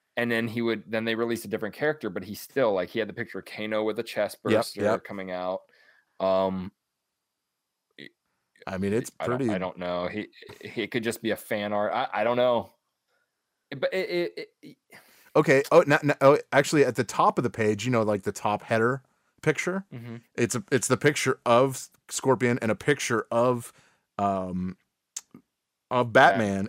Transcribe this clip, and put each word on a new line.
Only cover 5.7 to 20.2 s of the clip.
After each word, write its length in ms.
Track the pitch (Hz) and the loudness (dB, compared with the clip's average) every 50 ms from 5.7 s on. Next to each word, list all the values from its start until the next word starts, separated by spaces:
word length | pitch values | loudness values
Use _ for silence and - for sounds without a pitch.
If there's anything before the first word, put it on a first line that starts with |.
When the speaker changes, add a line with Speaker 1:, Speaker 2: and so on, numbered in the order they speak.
| _ _ _ _ _ _ _ _ _ - | _ _ _ _ _ _ _ _ _ -4
Speaker 1:
Um, 520 | 95 95 95 95 95 95 95 92 92 98 _ _ _ _ _ _ _ _ _ _ _ _ _ _ _ _ _ _ _ _ _ _ _ _ _ - 73 - _ _ _ _ _ _ _ _ _ _ - | 0 2 2 2 2 0 0 -4 -8 -10 _ _ _ _ _ _ _ _ _ _ _ _ _ _ _ _ _ _ _ _ _ _ _ _ _ -20 -20 -20 _ _ _ _ _ _ _ _ _ _ -12
Speaker 2:
I 120 | - 92 92 | -8 -6 -4
mean, 160 | 98 98 104 | -2 0 0
it's 160 | 120 - - _ - | 0 -2 -4 _ -6
Speaker 1:
I 60 | 76 | -4
don't, 100 | 101 123 | -4 -2
Speaker 2:
pretty 160 | 131 135 113 101 | -2 0 -2 -2
Speaker 1:
I 60 | 92 | -2
don't 180 | 92 90 - | -4 -6 -8
know. 300 | - 90 90 87 87 90 90 | -6 -6 -4 -4 -4 -4 -4
He, 200 | 92 107 101 - _ - - - - - - | -6 -6 -8 -10 _ -20 -20 -20 -18 -16 -16
he 240 | 104 - 123 107 | -12 -6 -6 -6
could 160 | - - 123 110 | -4 -4 -4 -2
just 160 | 117 110 - | -2 -6 -4
be 120 | - 110 98 | -2 -4 -4
a 40 | |
fan 380 | - - - 117 104 101 104 104 | -4 -4 -6 -4 -4 -2 -2 -2
art. 180 | 104 104 95 87 | -2 -2 0 -2
I, 140 | 117 131 - - | -2 -2 -2 -2
I 100 | 104 107 | 0 0
don't 140 | 117 120 123 | 2 2 2
know. 340 | 123 123 120 113 101 - _ _ _ _ _ _ _ _ _ _ _ _ _ _ _ _ _ _ _ - 139 | 4 2 2 0 -2 -6 _ _ _ _ _ _ _ _ _ _ _ _ _ _ _ _ _ _ _ -14 -8
But 160 | 135 185 180 180 | -4 -4 -2 -2
it, 160 | 190 175 - | -2 -4 -2
it, 240 | 175 175 175 - - - | -2 -2 -2 -4 -6 -10
it, 100 | 156 - _ _ - | -16 -16 _ _ -20
it 140 | - - _ _ _ - - _ _ _ _ _ - - | -20 -20 _ _ _ -20 -20 _ _ _ _ _ 0 2
Speaker 2:
Okay. 260 | - 151 165 135 135 143 - | 2 4 6 4 4 4 6
Oh, 140 | 151 170 175 | 6 6 6
no, 120 | 143 147 151 151 | 6 2 2 2
no, 120 | 143 143 - 139 | 0 0 6 6
oh, 160 | 135 147 - - - | 6 6 6 2 2
actually, 320 | - 139 147 - 165 147 139 | 2 2 2 4 4 4 4
at 80 | 123 113 | 4 2
the 80 | - 117 | -2 -4
top 320 | - - - 165 208 - | -4 0 2 2 2 2
of 80 | - 123 | 2 -2
the 60 | 113 | -2
page, 340 | - - 110 107 107 104 101 | -2 0 0 0 0 0 0
you 60 | 127 | 0
know, 100 | 123 113 110 | 2 2 2
like, 200 | 107 107 101 - | 2 0 -2 -2
the 100 | 104 101 | -6 -8
top 300 | - - 107 104 104 - | -4 -2 -2 -2 -2 -2
header 400 | - 117 110 113 120 135 135 _ _ _ _ _ _ _ _ - | -2 0 2 2 2 0 -2 _ _ _ _ _ _ _ _ -2
picture, 420 | 151 147 - - 180 185 196 190 _ - | -2 -2 -2 -2 -4 -4 -6 -8 _ -14
Speaker 1:
Mm-hmm. 240 | 120 117 120 113 117 | -16 -14 -14 -14 -16